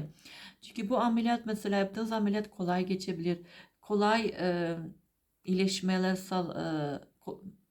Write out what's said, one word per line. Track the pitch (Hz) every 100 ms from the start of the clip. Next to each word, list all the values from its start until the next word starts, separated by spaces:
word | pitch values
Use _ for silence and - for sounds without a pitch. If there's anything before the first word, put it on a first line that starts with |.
| 151 - - - - -
Çünkü | - - 208
bu | 247
ameliyat, | 240 233 233 233 226
mesela | 214 202 202
yaptığınız | 196 202 220
ameliyat | 220 202 208 214
kolay | - 175 180 185
geçebilir. | 190 - 165 170 170 - - - _
Kolay, | - 208 208 226 214 -
e, | 180 175 165 165 160 - _ _ _ _
iyileşmeler | - 185 190 - 185 185 190 185
sal-, | - 185 175 -
e, | 165 156 147 139 - _ -
ko-, | - 190 - _